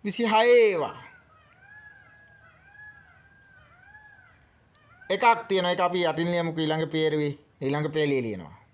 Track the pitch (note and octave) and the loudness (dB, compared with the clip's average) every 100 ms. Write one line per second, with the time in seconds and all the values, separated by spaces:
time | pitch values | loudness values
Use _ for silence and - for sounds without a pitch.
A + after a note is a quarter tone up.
0 | G#3 F#3+ A3+ A3 A#3+ A#3+ A3 F3+ B2+ - | -4 -2 2 2 6 6 6 2 -4 -8
1 | - - _ _ _ _ G5+ A5 A5 G#5+ | -20 -20 _ _ _ _ -20 -20 -20 -20
2 | - G#5+ A5 G#5+ F5 _ G#5 G#5 G#5+ G#5+ | -20 -20 -20 -20 -20 _ -20 -20 -20 -20
3 | F#5+ F5+ F#5+ G5+ C6+ C6+ D5+ F5 F#5+ G#5+ | -20 -20 -20 -20 -20 -20 -20 -20 -20 -20
4 | G#5+ G5+ F5 - _ _ _ _ _ - | -20 -20 -20 -20 _ _ _ _ _ -20
5 | - F#3+ A#3+ A#3 A#3 G3 F3+ F3+ F3+ F3+ | -6 2 4 2 0 -2 0 0 0 0
6 | E3+ D#3 E3+ F3 E3 D#3+ D#3 D#3+ D#3 D#3+ | -2 -2 -2 -2 -2 -4 -2 -2 -2 -2
7 | D#3 D3+ D3 C#3 _ _ C3+ D3 D3+ D#3 | -2 0 -4 -6 _ _ -4 -4 -4 -2
8 | D3+ C3+ A#2 G2 D#2 F2 _ | 0 0 -2 -8 -12 -20 _